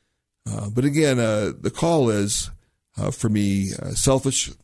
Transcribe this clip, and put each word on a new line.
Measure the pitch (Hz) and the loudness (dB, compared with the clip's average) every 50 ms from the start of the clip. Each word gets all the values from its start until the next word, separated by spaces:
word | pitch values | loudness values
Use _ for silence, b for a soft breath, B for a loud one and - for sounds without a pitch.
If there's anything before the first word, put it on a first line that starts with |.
| _ _ _ _ _ _ _ _ _ 110 | _ _ _ _ _ _ _ _ _ -10
Uh, | 104 107 107 104 | -8 -6 -6 -4
but | 107 120 131 | -2 0 0
again, | 147 143 160 156 143 131 123 | 2 2 4 4 4 4 2
uh, | 117 110 107 107 104 82 - - | 2 2 2 0 0 -2 -4 -4
the | - 101 | -6 -6
call | - - 160 170 170 156 131 117 | -4 0 0 2 2 4 4 2
is, | 107 104 101 104 - - - - - - - _ _ _ _ _ _ - | 2 2 0 0 -2 -4 -4 -6 -10 -16 -20 _ _ _ _ _ _ -6
uh, | 101 98 | -4 -4
for | - - - 110 | -4 -2 -2 0
me, | 104 104 101 101 98 98 98 95 - - | 2 2 2 2 2 0 0 -2 -4 -8
uh, | - - | -8 -6
selfish. | - - - 135 135 131 - 135 131 - - - - - | -4 0 2 2 2 2 2 0 -2 -2 -4 -4 -8 -14